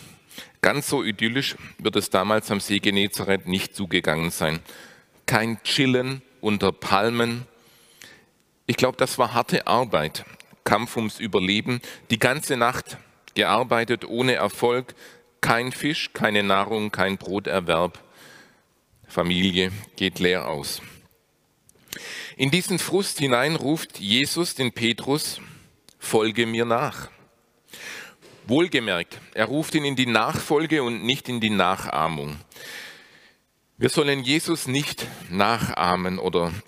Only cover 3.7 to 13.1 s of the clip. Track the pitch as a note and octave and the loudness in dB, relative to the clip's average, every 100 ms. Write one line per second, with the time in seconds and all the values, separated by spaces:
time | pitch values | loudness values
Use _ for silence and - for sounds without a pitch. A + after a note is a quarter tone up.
3.7 | - F#2 F2+ D#2+ D#2 E2 - D#2+ D#2+ - | -6 -2 0 2 0 0 0 -2 -2 -6
4.7 | - - - _ _ - A2+ A2+ A2+ - | -20 -20 -20 _ _ 0 0 0 -4 -2
5.7 | - C3+ B2 B2+ C3+ - _ G#2+ G#2 G2 | 0 2 2 0 -6 -12 _ -2 2 2
6.7 | - - G2 A2 A#2 A#2 A#2+ B2+ _ _ | 0 2 2 4 2 0 -2 -10 _ _
7.7 | _ _ - - - _ _ _ _ - | _ _ -20 -20 -20 _ _ _ _ -4
8.7 | A#2+ B2+ - C3 - A#2 A#2 B2 E3 - | 2 2 2 0 2 2 2 0 0 2
9.7 | A2 B2 F2+ D#2 - - - - _ - | 0 2 0 0 -4 -14 -20 -20 _ 0
10.7 | G#2+ A#2+ B2+ G#2+ - A2 G2 F#2 G#2 A#2+ | 0 0 -2 -2 -2 -2 2 2 2 0
11.7 | B2 - - - A#2 C3 C#3+ - B2+ A#2+ | -4 -6 -14 -2 2 4 2 0 2 2
12.7 | B2+ - - - | 0 -6 -14 -20